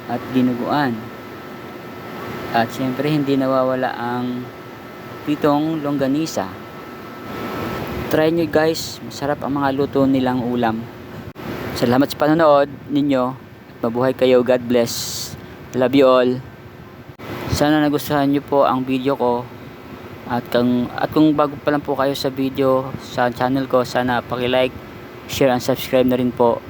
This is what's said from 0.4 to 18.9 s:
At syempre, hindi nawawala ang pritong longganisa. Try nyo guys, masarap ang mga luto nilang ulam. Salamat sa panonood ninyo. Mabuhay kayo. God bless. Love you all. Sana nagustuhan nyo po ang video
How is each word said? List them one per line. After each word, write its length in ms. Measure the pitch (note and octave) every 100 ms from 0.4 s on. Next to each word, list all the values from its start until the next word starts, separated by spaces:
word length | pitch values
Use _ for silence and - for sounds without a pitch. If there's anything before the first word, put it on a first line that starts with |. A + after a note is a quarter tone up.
| B2 A#2+ A#2+ C#3 C#3 A2+ - - - - - - - - - - - - - - -
At 160 | A#2 A2+ -
syempre, 320 | C3 B2+ D3
hindi 320 | D3+ C#3 C#3
nawawala 480 | C3 C3 C3 C3 B2+ -
ang 480 | A#2+ B2 B2 B2 B2 - - - - - - -
pritong 560 | - D3 D#3 C#3+ D#3 D#3+
longganisa. 640 | C#3+ C#3+ C3+ C#3+ D#3+ - F#2+ G2 - - - - - - - - - - - - - - -
Try 240 | D3+ D#3 E3+
nyo 80 | D#3
guys, 480 | D#3 D#3+ D#3+ - -
masarap 400 | - - C#3 D3 B2
ang 160 | C#3+
mga 160 | C#3 C3+
luto 240 | C#3 C#3
nilang 400 | C3+ C3+ B2+ B2+
ulam. 400 | A#2+ A#2+ A#2 A2+ A#2 - - - - - - - -
Salamat 400 | - A#2+ B2+ C#3+
sa 80 | -
panonood 480 | D3+ D#3+ D#3+ C#3+ C#3+ C3+ -
ninyo. 400 | C#3+ C#3+ C3 B2+ C3 - - - -
Mabuhay 320 | A#2+ A#2+ C3
kayo. 320 | C3 B2+ B2+
God 160 | B2 B2+ A#2+
bless. 640 | B2 A#2+ - - - - - - - -
Love 240 | B2 B2+ C#3
you 80 |
all. 260 | C3 B2+ B2+ B2+ - - - - - - - - - - -
Sana 240 | - D3 D3+
nagustuhan 560 | D3 C#3+ - D3 C#3
nyo 80 | C#3+
po 240 | C3+ C#3 -
ang 160 | B2+
video 320 | B2+